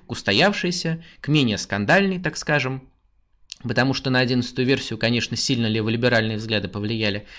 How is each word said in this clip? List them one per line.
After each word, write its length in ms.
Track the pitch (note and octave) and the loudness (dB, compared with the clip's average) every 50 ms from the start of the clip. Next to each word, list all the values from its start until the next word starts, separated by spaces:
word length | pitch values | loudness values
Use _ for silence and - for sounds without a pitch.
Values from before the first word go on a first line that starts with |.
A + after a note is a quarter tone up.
| - | -10
к 60 | - | -10
устоявшейся, 920 | B2 - - G3+ G3+ A#2+ F3 G#3 G3+ - - F3+ F3 - - E3 D#3+ E3 - - - - | -10 -4 0 2 4 4 4 4 4 2 -2 -2 -2 -2 -2 -4 -4 -4 -8 -16 -20 -8
к 80 | - C#3+ | -2 2
менее 280 | D3+ D3+ C3 A2+ G2+ | 4 4 4 2 0
скандальной, 640 | F#2 - - G2 G2+ G2+ A2+ E3+ G3 G3 F#3+ F#3 F3+ | -2 -4 -4 -2 -2 2 4 4 4 4 2 0 -2
так 160 | F3+ D3+ - | -4 -6 -6
скажем. 540 | - - - D3+ C#3+ B2+ C3 C3+ C3 - - _ _ _ _ _ _ _ _ _ _ - _ - - | -4 -2 0 0 0 0 -2 -4 -8 -10 -16 _ _ _ _ _ _ _ _ _ _ -20 _ -16 -10
Потому 320 | - A#2 A2+ A#2+ B2+ C3+ C3 | -6 -2 0 2 2 2 0
что 160 | - - C3 | 0 -2 0
на 100 | B2+ B2+ | 0 2
одиннадцатую 460 | B2+ B2 C3 B2 A#2+ - - C3 B2+ | 2 2 2 0 -2 -2 -2 -2 2
версию, 320 | C3 C3+ B2+ - - A2+ | 2 2 0 -2 -6 -4
конечно, 400 | A2 A2+ A#2 A#2+ A#2 - - A#2+ | -2 0 0 0 0 -2 -2 -4
сильно 300 | - - - C3 A#2 A2+ | -4 -2 0 0 0 0
леволиберальные 720 | G#2+ A2 A2+ A2 A2+ A2+ A#2 B2 B2 A#2+ A2+ A2 A2 A2 | 0 0 0 0 0 0 0 2 2 2 2 2 0 -4
взгляды 300 | G#2 A2+ A2 A2 G2+ G#2 F#2 | -6 -4 -2 -2 -2 -2 -4
повлияли. 560 | - G#2 G#2 G#2+ A2+ A2 G#2+ G#2 G2 G#2 - - - | -4 -6 -4 -4 -2 -2 -2 -2 -2 -4 -8 -12 -18